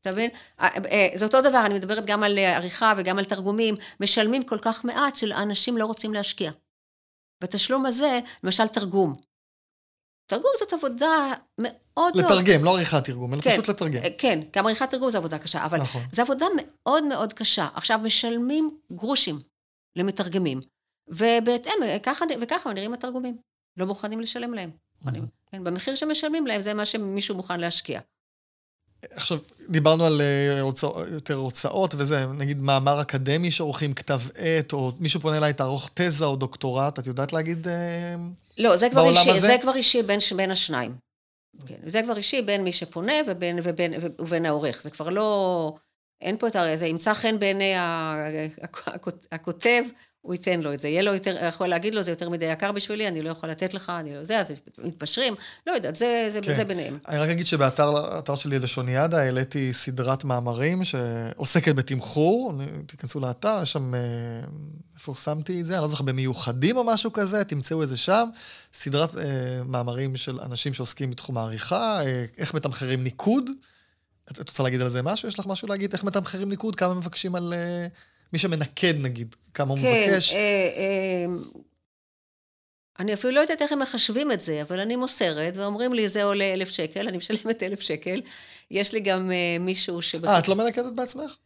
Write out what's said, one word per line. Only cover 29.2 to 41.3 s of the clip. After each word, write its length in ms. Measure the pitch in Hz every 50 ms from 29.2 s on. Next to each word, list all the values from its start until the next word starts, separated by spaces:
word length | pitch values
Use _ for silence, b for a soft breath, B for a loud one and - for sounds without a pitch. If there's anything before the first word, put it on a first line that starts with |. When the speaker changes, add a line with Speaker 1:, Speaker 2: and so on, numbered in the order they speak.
| - - 175 151 - - _ _ - -
Speaker 2:
דיברנו 360 | 175 160 147 156 160 160 170
על, 160 | 160 156 147
אה, 380 | 147 143 139 139 139 143 139 139
הוצא-, 260 | 135 135 135 - - 147 - 165 165 87
יותר 220 | - 151 135 - 151
הוצאות 600 | 135 135 127 120 - - 143 - 196 190 175 143
וזה, 280 | 143 143 139 151 143 131
נגיד 340 | 131 135 147 139 139 147 143
מאמר 400 | 135 139 139 135 135 143 143 147
אקדמי 500 | 147 - - 135 131 135 143 160 175 175
שעורכים, 420 | 156 - 170 151 135 - 156 143 135
כתב 260 | - - - 143 127 117 135 -
עת, 380 | - 185 165 165 160 151 - -
או 180 | 143 131 127 123 -
מישהו 200 | 170 151 - 175
פונה 180 | 143 156 151
אליי, 160 | 156 151 147 143
תערוך 360 | - 139 131 139 139 - - _
תזה 320 | - 175 180 156 143 160
או 100 | 147 139
דוקטורט, 640 | 131 135 127 - - - 135 123 131 139 147 147 143
את 80 | 127
יודעת 260 | 131 123 131 139 - 165
להגיד, 340 | 160 156 160 170 165 160
אה, 480 | 180 170 170 175 170 170 170 175 175 175 170 170 175 180 - - _ _
Speaker 1:
לא, 200 | - 220 233 180
זה 120 | 180 208 247
כבר 120 | 247 -
Speaker 2:
בעולם 160 | 165 170 170
Speaker 1:
אישי, 140 | 175 180 -
Speaker 2:
הזה? 160 | 185 - 175
Speaker 1:
זה 100 | 208 247 247
כבר 140 | 247 254 262
אישי 280 | 269 240 - - 247 226
בין 160 | 190 202 208
ש-, 140 | 202 - 202
בין 180 | 185 196 190
השניים. 440 | 190 180 - - 156 127 123 110 123 127 _ _ _ _ _ _